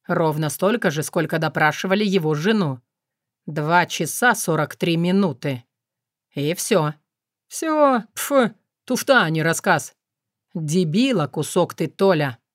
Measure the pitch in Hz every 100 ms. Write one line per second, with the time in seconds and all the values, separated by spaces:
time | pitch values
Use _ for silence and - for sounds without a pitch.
0 | - 185 160 151 151 - 190 226 185 147
1 | 139 180 151 165 156 156 151 147 185 196
2 | 214 190 156 151 180 220 160 127 _ _
3 | _ _ _ _ - 151 151 175 165 -
4 | 160 - 240 220 - 156 147 - 175 165
5 | 175 196 196 131 147 127 - _ _ _
6 | _ _ _ - 143 175 - 196 151 -
7 | _ _ _ _ _ - 330 311 285 247
8 | - - - 277 226 - _ _ - 247
9 | - 254 170 160 160 165 208 160 - _
10 | _ _ _ _ _ 180 151 180 170 185
11 | 269 214 143 - 139 185 170 - 156 -
12 | 196 165 143 120 _